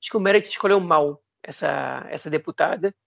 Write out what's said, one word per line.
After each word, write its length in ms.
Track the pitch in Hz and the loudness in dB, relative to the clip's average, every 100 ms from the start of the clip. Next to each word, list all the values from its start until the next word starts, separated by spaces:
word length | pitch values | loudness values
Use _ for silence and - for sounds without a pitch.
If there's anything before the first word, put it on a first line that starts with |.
Acho 80 | - | -4
que 60 | 226 | -2
o 40 | |
Meretz 280 | 196 208 214 | 4 4 2
escolheu 300 | - 202 196 | -4 2 2
mal 420 | 180 160 147 147 _ _ | 4 2 2 -2 _ _
essa, 640 | - - - 143 135 131 - | -16 -6 -4 -2 -4 -8 -10
essa 180 | 160 - | -12 -4
deputada. 640 | 156 156 - 160 180 196 - | -4 -4 -2 -2 0 -4 -6